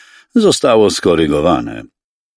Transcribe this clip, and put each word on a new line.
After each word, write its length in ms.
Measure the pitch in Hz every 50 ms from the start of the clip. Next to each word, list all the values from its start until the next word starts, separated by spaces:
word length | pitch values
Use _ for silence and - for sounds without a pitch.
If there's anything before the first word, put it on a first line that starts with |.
| - _ _ - _ _ -
zostało 560 | 240 214 190 - - - 135 117 110 107 98
skorygowane. 920 | 85 - - 92 85 80 82 76 71 73 76 87 85 64 60 57 55 55 53 - _ _ _ _ _ _ _ _ _